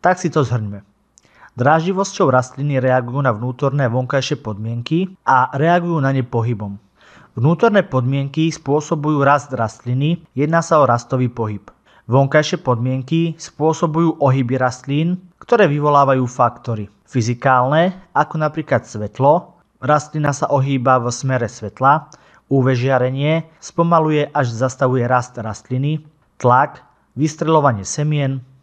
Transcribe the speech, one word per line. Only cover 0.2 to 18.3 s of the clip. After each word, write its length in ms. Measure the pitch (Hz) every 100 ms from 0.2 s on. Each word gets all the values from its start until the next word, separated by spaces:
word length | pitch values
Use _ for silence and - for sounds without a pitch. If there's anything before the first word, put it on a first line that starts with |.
| 165
to 80 | 156
zhrňme. 400 | 127 117 107 101 _ _ _ _ _ _ - -
Dráždivosťou 720 | 127 160 170 190 196 - 160
rastliny 480 | 127 123 - 147 135
reagujú 400 | 127 127 120 131
na 80 | 135
vnútorné 560 | 107 123 123 139 143 127
a 40 |
vonkajšie 480 | 120 127 139 - 135
podmienky 720 | 110 101 110 117 120 160 185 -
a 240 | - 131 127 139
reagujú 400 | 160 175 175 160
na 120 | 135
ne 80 | 135
pohybom. 560 | 123 120 113 107 101 101 _ _ _ - -
Vnútorné 480 | - 135 165 233 208
podmienky 680 | - 131 123 139 139 156 160
spôsobujú 720 | - - 147 151 160 147 147
rast 240 | 139 143 -
rastliny, 680 | 127 110 - 120 127 147 170 - 127
jedná 240 | 151 165
sa 200 | 160 156
o 40 |
rastový 480 | 131 120 - 131 123
pohyb. 320 | 120 110 104 - _ _ _
Vonkajšie 560 | - 127 139 151 147 175
podmienky 760 | - 117 127 131 127 165 170 160
spôsobujú 800 | - - 156 156 165 156 165 156
ohyby 340 | 139 135 120 131
rastlín, 560 | 123 123 - 143 165 185 - _
ktoré 240 | - 233
vyvolávajú 600 | 180 147 147 143 139 131 123
faktory 640 | - 120 - - 110 101 _ _
fyzikálne, 880 | 127 113 123 139 127 127 156 180 185 -
ako 220 | 139 151